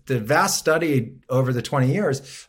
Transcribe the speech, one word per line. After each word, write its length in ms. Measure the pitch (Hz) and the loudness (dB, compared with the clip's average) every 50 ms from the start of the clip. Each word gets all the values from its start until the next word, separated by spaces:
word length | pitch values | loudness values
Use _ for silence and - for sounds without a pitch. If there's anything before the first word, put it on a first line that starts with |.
| _ | _
the 140 | - 131 120 | -4 -2 -2
vast 400 | 107 107 151 165 190 196 - - | 0 2 2 2 2 2 0 -2
study 540 | - 160 156 165 170 156 143 127 110 110 - - - - | 0 0 2 2 2 0 0 0 -2 -4 -8 -16 -8 -2
over 240 | 127 131 131 127 | 0 0 0 0
the 120 | 127 120 113 | 0 -2 -2
twenty 280 | - - 135 127 131 | -2 0 0 2 2
years, 540 | 151 202 208 160 - - - - - - - | 2 2 0 0 -2 -2 -6 -10 -18 -20 -4